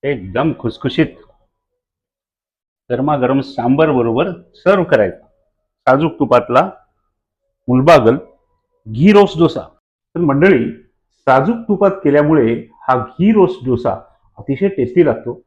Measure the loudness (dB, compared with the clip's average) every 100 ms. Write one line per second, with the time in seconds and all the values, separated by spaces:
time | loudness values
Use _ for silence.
0 | -6 -6 -6 -4 -4 -4 -8 -6 -6 -2
1 | -2 -4 -20 _ _ _ _ _ _ _
2 | _ _ _ _ _ _ _ _ _ -4
3 | -2 0 0 -2 -4 -6 -2 2 2 2
4 | 0 -2 -4 -6 _ _ 0 0 2 0
5 | 0 -4 _ _ _ _ _ _ 0 0
6 | 0 -2 0 0 2 0 0 -6 _ _
7 | _ _ _ _ _ _ -2 0 4 4
8 | 4 0 -6 _ _ _ _ _ -14 0
9 | 4 4 4 2 0 -2 -12 _ _ _
10 | _ -4 -2 0 2 2 0 -8 _ _
11 | _ _ 0 2 2 -4 -4 0 0 0
12 | 0 2 2 2 0 -2 -8 _ -4 -4
13 | -4 -2 0 4 2 0 -4 -4 -4 -6
14 | -12 _ _ _ -8 -4 -4 -2 -4 0
15 | -2 -2 -8 -14